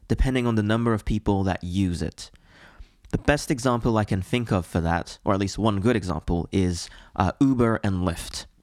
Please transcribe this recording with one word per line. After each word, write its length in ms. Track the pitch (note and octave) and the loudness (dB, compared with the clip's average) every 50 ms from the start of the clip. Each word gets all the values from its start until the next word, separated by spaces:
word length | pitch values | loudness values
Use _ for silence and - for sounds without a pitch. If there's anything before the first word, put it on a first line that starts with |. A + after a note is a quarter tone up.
| - - | -6 -2
depending 380 | B2+ - - C3+ C3 C3 A#2+ | 0 2 2 2 2 2 2
on 100 | A#2+ A2+ | 2 2
the 80 | A2 G#2 | 2 2
number 300 | G#2 A2 A2+ A#2 A#2+ A2+ | 2 2 0 2 0 0
of 100 | G#2 - | -2 -2
people 400 | - A#2 G#2+ - - G2+ F#2+ F#2+ | -2 -4 -2 0 0 0 2 2
that 200 | F#2+ F2 - - | 0 -2 -2 -4
use 380 | F2 F2 G2 G2 F#2 E2+ D#2+ | -4 -2 0 0 0 0 -2
it. 280 | D#2+ - - - - - - - _ - - - - - - - - - _ _ - - | -4 -6 -8 -10 -16 -20 -20 -20 _ -20 -20 -20 -20 -20 -20 -20 -20 -20 _ _ -10 -6
The 60 | - - | -6 -2
best 320 | - - D3 D3 - - | 2 2 2 2 0 -2
example 480 | D#3+ B2 A#2 C3+ B2 A#2+ A2+ B2+ A2+ A2 | -2 0 2 2 2 2 2 2 2 2
I 60 | G#2+ | 2
can 180 | - A2 F#2+ | 0 0 -2
think 300 | F2+ - - B2 A#2+ A2+ | -2 -2 -2 -2 0 0
of 140 | - F#2+ E2+ | 0 0 0
for 160 | - - F2+ | 0 -2 -2
that, 380 | E2 E2 E2 F2 - - - - - | 0 0 0 0 -2 -6 -12 -8 -2
or 100 | - G#2 | 0 0
at 60 | F#2+ | 0
least 180 | G2+ F#2+ - - | 0 -2 -2 -2
one 220 | G2 A2 G#2 G2 | 0 0 0 0
good 160 | F#2+ A#2 B2 | 2 0 0
example, 520 | A2 F#2 F#2 E2 D2+ - - F2+ E2+ D2+ - | 0 0 -4 -6 -6 -4 -2 -2 -2 -2 -2
is, 380 | - G2 F#2+ F2+ F2+ E2+ - - - - - - - | 0 0 2 0 0 -4 -6 -12 -16 -20 -20 -8 -4
uh, 160 | - G2 F#2 - - | 0 0 0 2 2
Uber 400 | C#3 C3+ C3+ A#2+ A#2+ A#2 A2+ - - | 2 2 4 4 2 2 2 0 0
and 240 | G2+ F#2+ F2+ F2+ F2+ | -2 -2 0 0 -2
Lyft. 380 | E2+ - - - - - - - _ _ | -2 -4 -6 -12 -12 -12 -14 -14 _ _